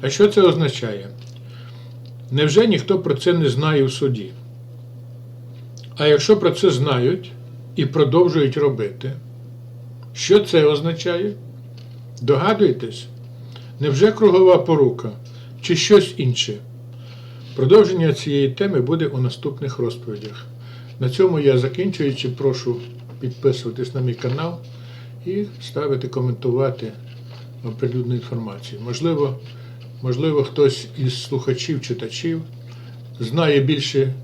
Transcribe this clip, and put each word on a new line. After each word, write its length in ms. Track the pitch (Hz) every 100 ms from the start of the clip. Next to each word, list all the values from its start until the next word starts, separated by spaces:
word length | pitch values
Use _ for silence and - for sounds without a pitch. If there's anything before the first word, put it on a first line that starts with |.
А 80 | 135
що 180 | - 208
це 140 | 208
означає? 680 | 185 160 151 - 113 101 98 - - - - - - - - - - - -
Невже 360 | 131 151 196 233
ніхто 320 | 165 - 190
про 160 | - -
це 180 | 185
не 160 | 175 147
знає 340 | 120 156 151
в 80 | 135
суді? 400 | - 139 117 98 - - - - - - - - - - - - - - - - -
А 100 | 151
якщо 300 | 147 - 208
про 140 | 175
це 180 | - 190
знають 640 | 123 147 123 123 190 - - - - - -
і 100 | 139
продовжують 720 | 156 139 156 180 160 139 143
робити, 540 | 143 113 101 - 131 135 - - - - - - - - -
що 260 | - - 202
це 260 | 202 170 151
означає? 680 | 147 165 160 175 175 208 202 - - - - - - - -
Догадуєтесь? 840 | - 143 185 214 185 120 117 - - - - - - - - -
Невже 320 | 143 135 208
кругова 460 | 214 214 185 185 170
порука 540 | - 156 131 - 110 - - - - -
чи 140 | - 165
щось 380 | - 202 - -
інше? 360 | 131 120 - 104 - - - - - - - - - -
Продовження 580 | 131 208 190 185 160
цієї 360 | 131 - 143 135
теми 320 | 127 202 160
буде 260 | 123 165 151
у 100 | 127
наступних 640 | 127 - 147 123 139 -
розповідях. 640 | 120 120 - 101 107 - - - - - - -
На 100 | 127
цьому 300 | - 185 160
я 180 | 139 127
закінчую, 580 | 135 180 196 - 143 127
чи 140 | 131
прошу 480 | 123 135 127 123 120 - - - -
підписуватись 720 | 131 - 139 127 117 113 123
на 80 | 131
мій 120 | 127
канал 440 | 117 127 135 165 170 - - - - - - 175
і 200 | 202 208 -
ставити, 460 | - 143 147 131 123
коментувати 840 | 131 123 117 127 123 135 127 110 - - - - - - -
оприлюднену 520 | 117 110 131 127 120 123
інформацію. 680 | - 117 110 98 - 104 117
Можливо, 540 | 120 165 156 139 127 - - - - - -
можливо, 420 | 127 127 160 147
хтось 440 | 135 - 139 135 - -
із 260 | 127 -
слухачів, 580 | - 135 131 123 - 143
читачів 600 | - 120 113 - 165 160 160 - - - - - - -
знає 400 | 113 147 160 143
більше 540 | 131 147 143 139 135 131